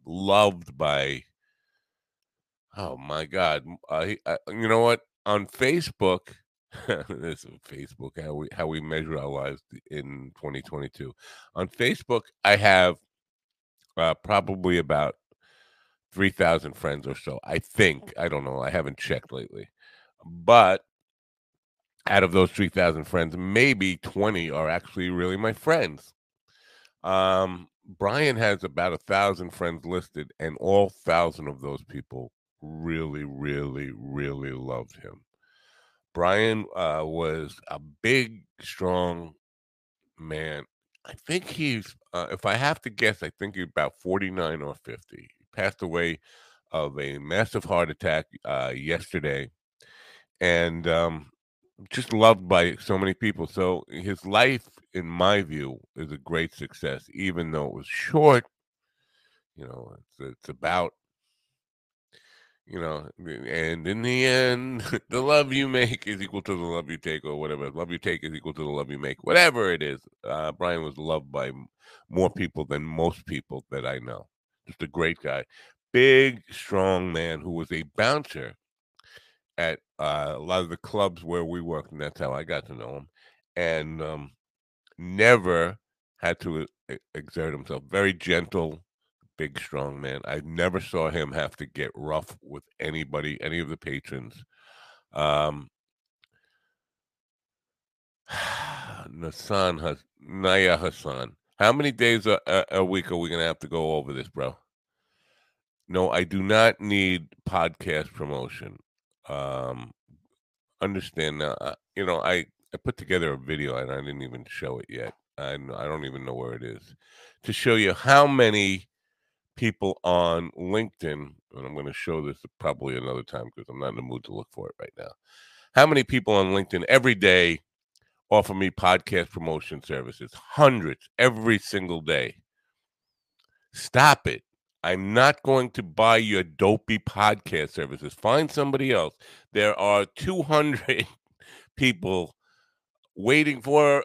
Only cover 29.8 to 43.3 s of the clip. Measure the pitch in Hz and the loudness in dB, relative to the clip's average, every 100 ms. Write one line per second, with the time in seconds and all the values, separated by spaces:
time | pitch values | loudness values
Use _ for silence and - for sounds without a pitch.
29.8 | 82 90 82 78 69 - 80 78 76 98 | -6 -6 -6 -12 -12 -8 -10 -4 2 4
30.8 | 98 - - 82 85 78 73 67 69 69 | 4 0 0 2 2 -2 -12 -10 -10 -10
31.8 | - 71 - 64 60 _ _ _ 76 78 | -12 -16 -14 -14 -14 _ _ _ -18 -10
32.8 | 82 80 78 73 71 69 73 71 71 67 | -6 -4 -4 -8 -10 -8 -4 -4 -4 -8
33.8 | 69 53 69 69 69 69 69 64 65 62 | -10 -12 -10 -6 -6 -6 -8 -10 -8 -8
34.8 | 60 - 50 50 _ _ _ _ _ _ | -10 -18 -20 -20 _ _ _ _ _ _
35.8 | _ _ _ - 87 101 113 110 101 92 | _ _ _ 0 2 4 4 0 -4 -4
36.8 | 85 78 78 80 82 78 73 - - 73 | -2 -2 -4 -2 -2 -4 -8 -14 -16 -16
37.8 | 76 73 113 131 117 110 _ _ - - | -16 -6 0 2 0 -8 _ _ -18 -6
38.8 | 92 90 90 85 82 _ _ _ _ _ | -2 0 0 -4 -10 _ _ _ _ _
39.8 | _ _ _ _ 80 78 80 73 - _ | _ _ _ _ -10 -8 -8 -10 -14 _
40.8 | _ _ - - - 175 - - 151 113 | _ _ -20 -20 -6 -6 -6 -6 -4 -4
41.8 | - - _ 87 82 95 104 110 143 160 | -8 -20 _ -8 -6 -4 0 2 0 -2
42.8 | 127 101 110 104 78 | -6 0 0 2 -6